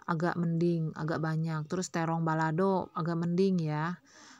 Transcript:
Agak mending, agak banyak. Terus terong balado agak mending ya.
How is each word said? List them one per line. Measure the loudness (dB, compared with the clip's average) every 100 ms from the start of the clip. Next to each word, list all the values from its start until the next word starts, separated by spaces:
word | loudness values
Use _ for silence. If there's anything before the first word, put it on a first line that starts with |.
| -6
Agak | 0 0 0
mending, | 0 2 2 2 -2
agak | -4 -4 -2
banyak. | -2 -2 -2 -4 -4
Terus | -4 -4
terong | -2 0 0
balado | 0 2 2 2 2 2 -2
agak | -4 -2 0
mending | 0 2 4 2
ya. | 0 0 -2 -6 -12 -20 -20